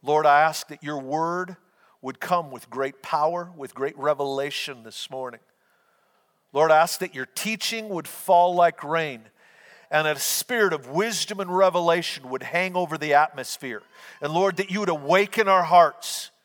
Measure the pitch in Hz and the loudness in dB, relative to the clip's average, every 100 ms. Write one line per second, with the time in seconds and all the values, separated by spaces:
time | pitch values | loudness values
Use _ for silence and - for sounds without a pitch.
0 | 131 151 151 143 160 156 - 147 147 147 | 2 4 6 6 4 0 -12 -12 -10 -10
1 | 131 151 165 175 180 185 _ _ _ _ | -6 -4 -2 -4 -8 -14 _ _ _ _
2 | 127 131 - 175 151 123 - 123 135 139 | -12 -10 -2 -2 -2 -14 -14 -6 -6 -6
3 | - 156 151 175 175 170 131 - 139 160 | -6 0 0 -2 -10 -14 -16 -6 -6 -2
4 | 143 143 143 139 143 - - 127 113 - | -2 -2 -2 -4 -6 -6 -10 -12 -16 -16
5 | - 131 127 113 _ _ _ _ _ _ | -12 -12 -12 -14 _ _ _ _ _ _
6 | _ _ _ _ _ 139 156 156 170 - | _ _ _ _ _ 0 6 6 4 0
7 | 185 - - - 214 220 - 226 214 180 | -8 -8 -10 -8 -6 -4 -6 -6 -6 -8
8 | 147 - - 175 175 180 170 165 147 165 | -8 -12 2 4 4 4 2 2 -4 -4
9 | 156 120 110 _ _ _ - - _ 151 | -4 -8 -18 _ _ _ -20 -20 _ 0
10 | 156 143 - - - 247 202 156 123 151 | 0 -2 -2 -4 -2 2 2 0 -4 -2
11 | 220 196 - 202 185 180 190 175 170 170 | -2 -4 -6 -6 -4 4 4 4 2 2
12 | 165 - 131 127 120 160 185 180 175 151 | 0 -10 -8 -8 -4 -2 -2 -2 -4 -4
13 | 151 143 156 147 123 - 135 107 _ - | 4 4 4 -2 -10 -10 -10 -10 _ -20
14 | - - 147 165 196 185 196 185 196 156 | -20 -10 -4 0 0 0 -6 -4 -2 -4
15 | 139 180 202 - 202 190 165 180 160 - | 2 2 2 0 4 4 6 6 6 2
16 | - - - _ | -10 -10 -12 _